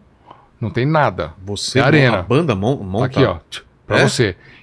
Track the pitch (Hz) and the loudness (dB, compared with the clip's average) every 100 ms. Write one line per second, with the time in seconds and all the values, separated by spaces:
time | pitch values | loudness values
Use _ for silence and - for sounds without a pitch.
0 | _ _ - - _ - 110 - 135 160 | _ _ -20 -20 _ -8 -6 -2 0 2
1 | 127 90 78 - 95 101 - 127 131 151 | 2 0 -8 -8 -10 -8 -2 0 4 4
2 | 131 104 87 127 170 98 104 139 95 95 | 4 0 0 0 2 0 -2 -4 -4 -4
3 | 131 - 117 85 - - - _ - 110 | -2 0 0 0 -8 -20 -20 _ -4 0
4 | 139 - 110 87 - - | 2 2 -2 -2 -14 -20